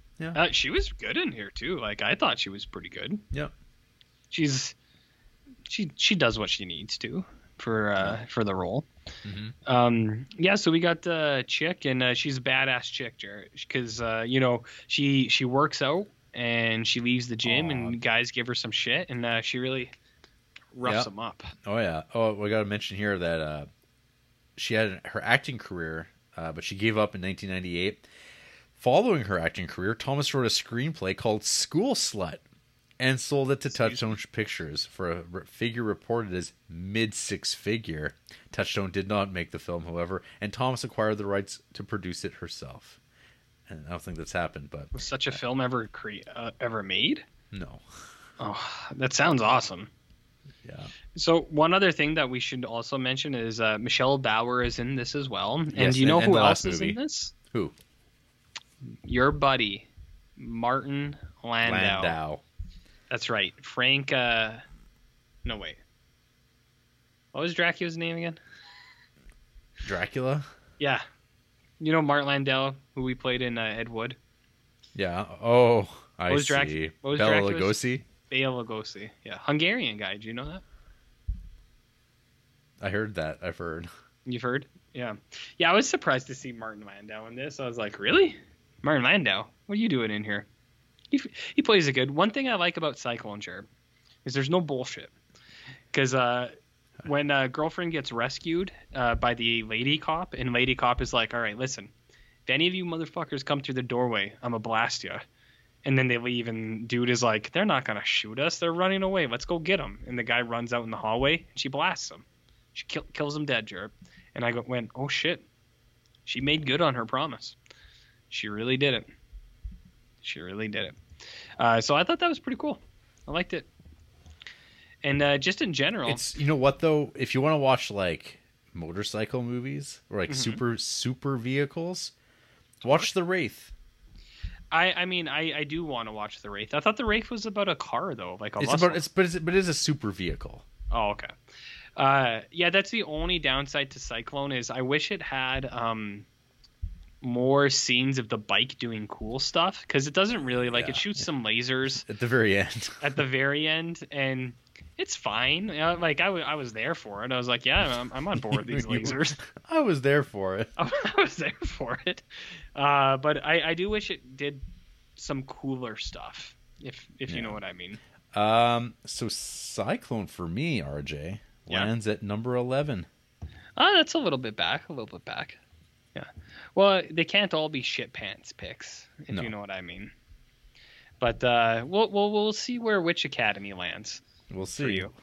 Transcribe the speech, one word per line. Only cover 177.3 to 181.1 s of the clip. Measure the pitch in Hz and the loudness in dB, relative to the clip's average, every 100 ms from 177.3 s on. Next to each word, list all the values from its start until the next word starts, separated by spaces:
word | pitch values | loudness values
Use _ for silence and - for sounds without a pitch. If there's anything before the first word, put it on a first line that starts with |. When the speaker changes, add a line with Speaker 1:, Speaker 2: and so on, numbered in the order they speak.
| 196 196 | 2 2
Speaker 2:
all | 156 156 | 0 -2
be | 147 | -4
shit | - - 120 | -4 -4 -6
pants | - 101 - - | -10 -10 -12 -16
picks, | - 95 - - - - - | -14 -14 -12 -14 -16 -20 -20
if | 143 98 | -8 -6
Speaker 1:
No. | |
Speaker 2:
you | 113 | -6
know | 104 | -8
what | 101 | -8
I | 95 | -10
mean. | 90 90 104 - _ - _ _ - - - - - | -10 -12 -14 -18 _ -20 _ _ -20 -20 -20 -20 -20